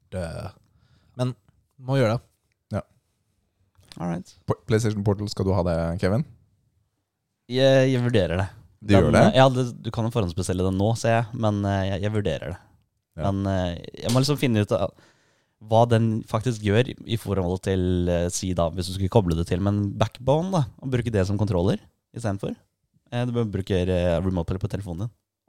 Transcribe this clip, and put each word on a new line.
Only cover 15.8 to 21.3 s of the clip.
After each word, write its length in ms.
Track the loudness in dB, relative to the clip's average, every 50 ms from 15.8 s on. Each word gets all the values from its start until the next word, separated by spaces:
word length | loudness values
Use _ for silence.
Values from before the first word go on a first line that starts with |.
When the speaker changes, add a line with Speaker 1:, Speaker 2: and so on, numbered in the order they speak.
| 6
Speaker 3:
den 220 | 6 4 4 4 2 0 -2 -4
faktisk 380 | -4 -4 -2 -2 -2 -4 -2 0
gjør 220 | 2 2 2 2 0
i, 40 | -4 -10 -8 -6 -6
i 20 |
forhold 440 | -4 -4 -2 -2 0 0 0 -2 -2 -2
til, 460 | -2 0 0 2 2 0 0 0 0
eh, 160 | 0 0 0 -2
si 220 | -2 -4 -4 -2 0
da, 120 | 0 0 -2
hvis 180 | -2 -4 -6 -6
du 60 | -4
skulle 160 | -4 -2 2 2
koble 240 | 4 4 4 2 0
det 80 | 0
til, 140 | -2 -2 0 0
men 300 | 0 0 0 0 -2 -2
Backbone 560 | -2 -2 -4 -4 -4 -2 0 0 0 0 0
da, 140 | 0 -2 -2 -2 -6 -10 -6
og 80 | -4
bruke 220 | -4 -2 -2 0 0
det 80 | 0 0
som 120 | 0